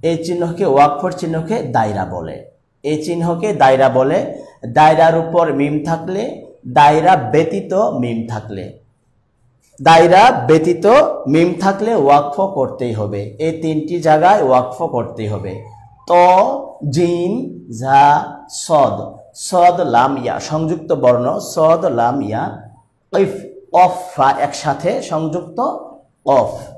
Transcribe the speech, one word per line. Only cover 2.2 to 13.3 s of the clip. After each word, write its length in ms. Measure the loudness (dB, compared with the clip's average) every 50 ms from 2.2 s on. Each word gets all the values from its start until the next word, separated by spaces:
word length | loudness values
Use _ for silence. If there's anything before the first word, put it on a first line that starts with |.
| -12 -12 -14 -14 -18 -20 _ _ _ _ _ _ _
এই 140 | -4 -4 -4 -4
চিহ্নকে 440 | -6 -4 -4 -2 -4 -4 -4 -4 -4 0 2 4
দায়রা 260 | 4 4 4 2 2 2 2
বলে। 200 | 0 0 0 -2 -4 -6 -10 -14 -18 -20 _ _ -16 -4 0
দায়রার 380 | 4 4 4 6 6 4 4 4 2 -2
উপর 220 | 0 0 0 0 0 0 -2
মিম 140 | -2 -2 -2 -4 -4 -4
থাকলে, 340 | -6 -6 -6 -8 -6 -6 -6 -8 -10 -14 -18 -20 -20 _ _ -2 2 4
দায়রা 360 | 6 6 6 4 4 4 2 2 0 0 0
ব্যতীত 400 | 0 0 0 -4 -8 -6 -4 -2 -2 -2 -2 -2 -4 -4
মিম 160 | -4 -4 -6 -6 -8 -8
থাকলে, 320 | -10 -10 -10 -12 -12 -12 -14 -18 _ _ _ _ _ _ _ _ _ _ _ _ _ _ _ _ _ _ _ _ _
দায়রা 420 | 4 6 8 8 8 8 8 8 6 6 4 2 2 4
ব্যতীত 380 | 4 4 4 2 -2 2 4 4 6 6 4 2 -2 -6 -4 0 2
মিম 160 | 2 2 2 0 0 -2
থাকলে 300 | -2 0 0 -2 0 0 2 4
ওয়াকফ 320 | 4 4 4 4 0 -2 -4 -4 -2 -2
করতেই 380 | -4 -4 -4 -4 -6 -6 -6 -4 -4
হবে। 220 | -6 -6 -6 -8 -10 -10